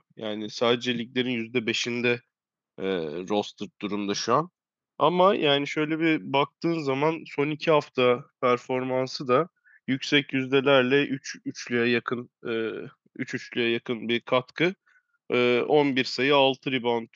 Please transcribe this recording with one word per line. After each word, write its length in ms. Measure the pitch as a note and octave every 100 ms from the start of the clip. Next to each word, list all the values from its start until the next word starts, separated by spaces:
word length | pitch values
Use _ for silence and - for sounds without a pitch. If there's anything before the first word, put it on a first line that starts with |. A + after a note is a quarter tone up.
| _ -
Yani 340 | G#2+ G#2+ G#2
sadece 480 | - A#2 B2 B2 A#2
liglerin 320 | A#2 B2+ B2
yüzde 360 | A#2+ A2+ B2 A2
beşinde, 540 | A2+ B2 A#2+ A#2+ A#2+ - _ _ _ _ -
e, 60 | F#2+ F#2 D#2+ D#2+ F#2+
rostered 420 | G#2 G2+ - G2 -
durumda 340 | G#2 G#2 G2+
şu 200 | G2+ -
an. 160 | B2+ F3 _ _ _ _ -
Ama 360 | C#3+ F3+ F#3
yani 320 | G#3+ D3+ C#3+ C#3+
şöyle 340 | D#3 D3+ D#3
bir 320 | E3 D3+ C3+
baktığın 460 | C#3 D3 _ E3 E3
zaman 460 | C#3 C3+ D3+ E3 -
son 240 | - C#3+
iki 200 | D3+ -
hafta 540 | D3+ - - B2 B2 - _
performansı 880 | B2+ B2 - B2+ B2+ C3 C3 - C3+
da 200 | B2+ F3 _ _ _ -
yüksek 460 | C3 - D3 C#3+
yüzdelerle 760 | C3 C3 C3+ C3 C3+ B2 C#3 C#3+
üç 300 | C3+ - -
üçlüye 420 | - - - A#2+ A#2
yakın, 440 | A#2+ - A#2+ A#2+ _ -
e, 40 | A2+ A2+ G2+ B2 - _ -
üç 180 | B2+
üçlüye 360 | B2 - B2+ A#2
yakın 380 | A#2 - A#2 A2+
bir 120 | A#2
katkı. 540 | - B2+ - - E3 G3 _ _ _ _ -
E, 300 | B2 B2 B2
on 360 | - D3 C#3+ C3
bir 80 |
sayı, 300 | B2 - C3+
altı 380 | C#3+ C3+ B2+ D3+
rebound 360 | C3 A#2 A#2 A2+